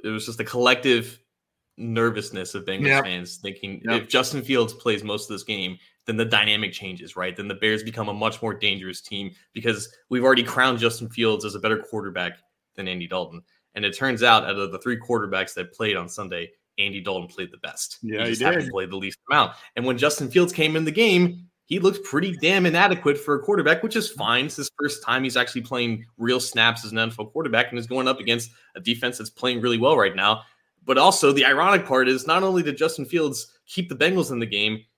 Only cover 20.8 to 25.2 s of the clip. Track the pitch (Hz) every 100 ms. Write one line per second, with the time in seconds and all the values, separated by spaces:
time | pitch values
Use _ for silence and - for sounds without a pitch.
20.8 | 160 156 226 180 175 - - _ - 185
21.8 | 185 180 - 143 190 151 151 196 180 165
22.8 | 196 180 147 143 - 143 - 196 147 170
23.8 | 220 220 - - 107 123 135 - 139 -
24.8 | 143 - - 127